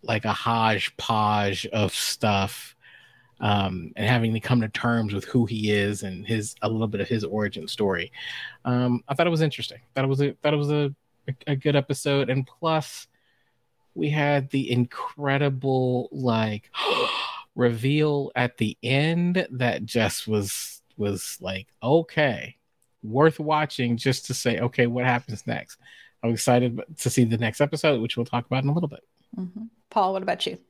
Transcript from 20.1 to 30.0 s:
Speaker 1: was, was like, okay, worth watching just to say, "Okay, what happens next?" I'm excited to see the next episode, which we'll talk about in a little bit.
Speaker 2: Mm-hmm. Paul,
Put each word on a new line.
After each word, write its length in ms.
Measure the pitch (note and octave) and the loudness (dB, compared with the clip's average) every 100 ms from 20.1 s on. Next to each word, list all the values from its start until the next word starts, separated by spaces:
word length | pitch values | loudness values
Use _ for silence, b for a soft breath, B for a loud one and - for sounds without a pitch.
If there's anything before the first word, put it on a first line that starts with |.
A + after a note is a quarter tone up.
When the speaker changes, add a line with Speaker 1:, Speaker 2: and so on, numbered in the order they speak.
| - - | 0 -2
Speaker 1:
was, 560 | G#2+ G2+ - - - _ - | 0 0 -6 -10 -14 _ -6
was 380 | G#2 G2+ - - | -4 -4 -6 -10
like, 240 | F#2 F#2+ - _ | -8 -8 -10 _
okay, 760 | A#2 D#3+ D#3+ - D3 G#2+ - - _ _ _ _ | 2 2 2 0 0 0 -8 -16 _ _ _ _
worth 380 | G#2+ A#2+ D#3 D#3 | -4 4 4 4
watching 580 | D3+ D3+ D3+ - A#2+ A#2 | 0 0 0 -2 -2 0
just 300 | C3+ C3 - | 0 0 -2
to 80 | B2+ | -2
say, 240 | B2 A2+ | -2 0
"Okay, 260 | A#2 - A#2+ | -2 2 2
what 180 | A#2+ | 2
happens 440 | B2 B2 B2+ G#2+ - | 0 0 -2 -10 -6
next?" 320 | - - - B B B B | -6 -8 -18 B B B B
I'm 80 | A#2 | -2
excited 500 | A2+ - B2 B2 A#2 - D#3+ | 0 4 4 4 -2 -10 -4
to 100 | B2+ | 0
see 140 | - | 4
the 160 | A#2 A2 | 4 4
next 200 | A2+ - | -2 0
episode, 400 | C#3+ D#3+ D#3+ C3 | 0 2 2 2
which 160 | A#2 - | 0 -2
we'll 100 | A#2 | -2
talk 180 | B2 A#2+ | -2 -2
about 180 | C3 | 0
in 60 | C3+ | 2
a 40 | |
little 140 | D#3 E3 | 0 -2
bit. 160 | - _ _ _ - | -8 _ _ _ -10
Speaker 2:
Mm-hmm. 280 | F#3 G#3 A3+ _ _ | -10 -10 -14 _ _
Paul, 240 | - | 2